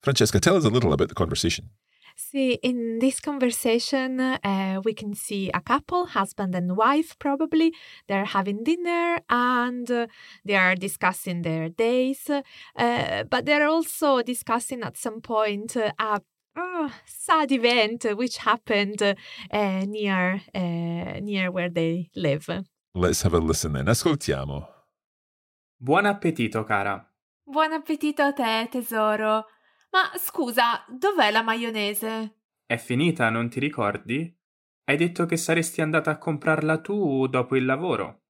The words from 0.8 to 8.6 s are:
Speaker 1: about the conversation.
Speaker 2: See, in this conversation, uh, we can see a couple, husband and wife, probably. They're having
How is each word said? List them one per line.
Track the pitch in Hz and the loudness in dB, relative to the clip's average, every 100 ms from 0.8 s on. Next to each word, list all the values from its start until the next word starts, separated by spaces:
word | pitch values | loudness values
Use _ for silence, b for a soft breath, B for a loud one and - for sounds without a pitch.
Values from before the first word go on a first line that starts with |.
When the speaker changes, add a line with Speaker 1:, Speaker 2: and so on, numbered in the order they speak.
| 107 | 4
Speaker 1:
about | 73 78 | 2 0
the | |
conversation. | - 80 82 85 - - _ _ b b | 0 -2 0 0 -2 -8 _ _ b b
Speaker 2:
See, | - - 277 262 240 | -18 -8 -2 0 0
in | 254 247 233 226 | 0 -2 -2 2
this | 262 - | 0 0
conversation, | - 285 254 233 247 226 - 269 262 254 | -6 0 0 0 0 0 0 -2 -2 0
uh, | 262 262 202 196 190 190 | 0 0 0 0 0 -2
we | 208 | -2
can | 214 214 | -4 -8
see | 202 - 202 190 | -8 -6 -4 -2
a | 180 | -4
couple, | - 269 - 359 359 | 0 -2 0 -2 -2
husband | 220 196 - 190 | -2 -4 -4 -4
and | 180 180 185 | -2 -2 2
wife, | 226 294 320 - | 4 4 0 -4
probably. | 285 277 320 320 330 330 B B - | -4 -2 0 2 2 0 B B -4
They're | 196 | -2
having | 202 202 190 202 | 0 -2 -2 -2